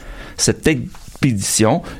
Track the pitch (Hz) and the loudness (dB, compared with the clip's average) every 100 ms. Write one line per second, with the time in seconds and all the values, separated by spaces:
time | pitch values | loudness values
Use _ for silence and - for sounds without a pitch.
0 | - - - - - - 156 147 185 - | -14 -14 -14 -2 0 4 2 2 -2 -12
1 | - - 143 104 - - 107 165 - - | -16 0 2 2 0 2 4 4 -2 -10